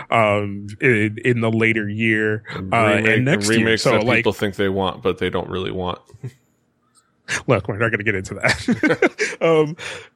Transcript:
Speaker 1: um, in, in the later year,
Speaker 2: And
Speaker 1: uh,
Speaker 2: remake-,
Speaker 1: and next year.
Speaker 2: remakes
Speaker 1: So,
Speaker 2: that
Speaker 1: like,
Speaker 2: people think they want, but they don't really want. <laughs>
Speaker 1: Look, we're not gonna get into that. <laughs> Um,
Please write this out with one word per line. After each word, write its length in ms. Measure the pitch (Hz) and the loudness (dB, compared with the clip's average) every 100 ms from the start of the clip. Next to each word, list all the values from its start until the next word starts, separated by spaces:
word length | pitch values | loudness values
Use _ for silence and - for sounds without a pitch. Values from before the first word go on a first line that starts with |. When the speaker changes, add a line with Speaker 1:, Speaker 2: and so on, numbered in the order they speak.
| - | -2
Speaker 1:
um, 560 | 120 107 104 101 101 101 104 | 2 4 2 -2 -8 -12 2
in, 380 | 135 110 107 107 | 4 4 2 0
in 160 | 131 117 | 0 0
the 100 | 113 | 2
later 380 | 113 113 110 104 | 2 2 2 -2
year, 560 | 104 113 107 107 107 - | -2 0 2 0 -2 -6
Speaker 2:
And 220 | - 95 | -10 -2
Speaker 1:
uh, 200 | 110 110 104 | 2 2 2
Speaker 2:
remake-, 200 | 110 110 | 2 2
Speaker 1:
and 80 | |
next 240 | 127 202 104 | 2 0 2
year. 100 | 113 | 2
Speaker 2:
remakes 220 | 113 113 | 2 2
Speaker 1:
So, 100 | 139 | 2
Speaker 2:
that 120 | 110 | 2
Speaker 1:
like, 140 | 113 117 | 2 2
Speaker 2:
people 160 | 113 | 0
think 220 | - 104 95 | 0 -2 0
they 120 | 98 | 0
want, 340 | 95 95 - | 0 -2 -2
but 160 | 95 87 | -4 -2
they 120 | 90 | -2
don't 180 | 92 87 | -4 -4
really 240 | 92 95 | -6 -6
want. 280 | 98 90 - - - | -6 -6 -8 -12 -18
<laughs> 100 | 127 - _ _ _ _ _ _ _ _ - - - | -16 -18 _ _ _ _ _ _ _ _ -10 -6 0
Speaker 1:
Look, 220 | 123 - | 0 -2
we're 80 | 104 | -4
not 140 | 113 | -2
gonna 140 | 107 | -2
get 100 | 104 | -2
into 200 | 95 98 | -4 -6
that. 920 | 98 123 - - 226 311 - 381 - 427 | -4 -2 -2 -2 0 0 0 0 -2 -6
<laughs> 40 | - | -2
Um, 360 | 165 156 151 170 - - - | 2 2 2 -4 -12 -14 -16